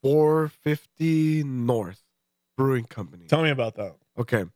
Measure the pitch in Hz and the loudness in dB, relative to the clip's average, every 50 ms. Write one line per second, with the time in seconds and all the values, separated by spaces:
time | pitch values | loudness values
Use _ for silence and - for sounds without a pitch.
0 | - 135 143 151 151 151 156 160 156 151 - _ _ 147 151 151 _ _ _ _ | 2 2 4 4 4 4 4 2 0 -2 -6 _ _ -2 -2 -2 _ _ _ _
1 | 160 165 160 160 156 156 156 156 147 139 131 127 120 120 123 117 107 87 95 - | 0 0 2 2 2 2 0 0 -2 -4 -4 -4 0 0 0 0 -2 -6 -10 -16
2 | _ _ _ _ _ _ _ _ _ _ _ - 131 135 135 123 117 - - - | _ _ _ _ _ _ _ _ _ _ _ -2 0 0 2 0 -2 -6 -10 -12
3 | 101 76 - 90 87 - - 151 165 156 143 131 120 113 110 - 104 95 78 _ | -12 -14 -14 -20 -2 0 0 2 2 0 0 0 -2 -4 -4 -8 -12 -12 -12 _
4 | _ _ _ - 120 - - 110 95 87 _ | _ _ _ -8 -4 -2 0 -2 -2 -2 _